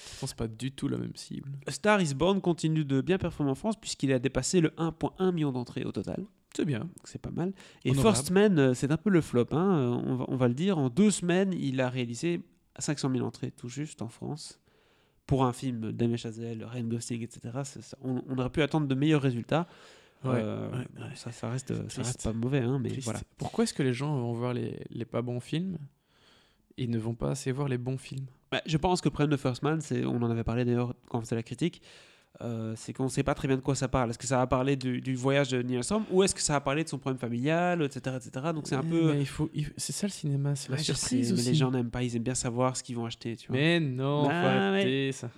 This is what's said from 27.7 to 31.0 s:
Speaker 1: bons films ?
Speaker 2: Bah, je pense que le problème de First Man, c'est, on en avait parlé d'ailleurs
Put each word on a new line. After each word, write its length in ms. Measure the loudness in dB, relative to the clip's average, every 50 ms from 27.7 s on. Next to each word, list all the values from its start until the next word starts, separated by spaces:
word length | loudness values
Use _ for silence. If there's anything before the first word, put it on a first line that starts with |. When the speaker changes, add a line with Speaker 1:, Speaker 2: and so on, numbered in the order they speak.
| -2 -2
Speaker 1:
bons 180 | -2 -4 -6
films ? 300 | -6 -8 -10 -10 -10 -10 -10 -14 _ _ -6
Speaker 2:
Bah, 100 | -4 -4 -2
je 100 | 0 0
pense 240 | 2 4 4 2 4
que 80 | 2 0
le 40 |
problème 180 | 2 4 2 4
de 80 | 2 2
First 240 | 0 -2 -2 0
Man, 180 | 0 0 0 0
c'est, 240 | 0 -2 -2 0 0
on 120 | 0 0
en 140 | 0 2 2
avait 140 | 0 0 0
parlé 220 | 0 0 2 2
d'ailleurs 280 | 2 2 2 2 0 -4 _